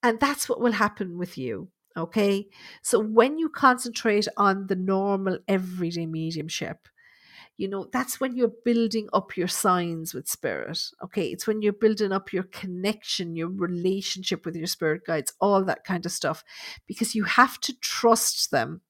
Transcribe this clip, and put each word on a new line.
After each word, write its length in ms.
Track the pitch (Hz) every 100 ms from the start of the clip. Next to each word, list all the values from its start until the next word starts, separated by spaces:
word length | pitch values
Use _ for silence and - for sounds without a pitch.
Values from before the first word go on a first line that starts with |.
And 160 | 247 226
that's 280 | 277 285 -
what 140 | -
will 120 | 240
happen 440 | 208 208 - 190 175
with 200 | 180 -
you, 320 | 127 104 - _ _ -
okay? 520 | 165 226 202 196 208 - - -
So 160 | - 226
when 400 | 214 220 247 311
you 100 | 320
concentrate 800 | - 277 247 247 226 226 208 202 -
on 300 | 202 190 190
the 80 | 185
normal 640 | 185 190 202 196 190 185 -
everyday 580 | 190 185 185 170 170 165
mediumship, 800 | 160 160 160 156 - - - _ _ _ _ _ - - _
you 120 | 190
know, 180 | 196 190
that's 260 | 247 254 -
when 160 | 269 247
you're 160 | 240 233 -
building 420 | 233 226 220 214
up 240 | - 190 -
your 100 | 185
signs 680 | - 202 180 170 165 165
with 140 | - -
spirit, 500 | - - 80 58 170 - _
okay? 260 | 190 - 170
It's 200 | 185 -
when 140 | 214
you're 100 | 208
building 400 | 208 220 214 208
up 220 | 196 196
your 100 | 190
connection, 960 | 185 - 190 180 196 214 - - 175 165
your 100 | 165
relationship 1000 | 190 175 175 180 196 190 185 190 196 -
with 120 | 170
your 100 | 165
spirit 380 | - 160 151 -
guides, 260 | 160 143 -
all 240 | 196 202
that 220 | 190 - -
kind 200 | 185 180
of 60 |
stuff, 320 | - 147 - - - - - _
because 300 | 202 226 220
you 80 |
have 380 | 202 - 254 -
to 120 | - 254
trust 720 | - - 233 220 - - -
them 300 | 139 117 165 _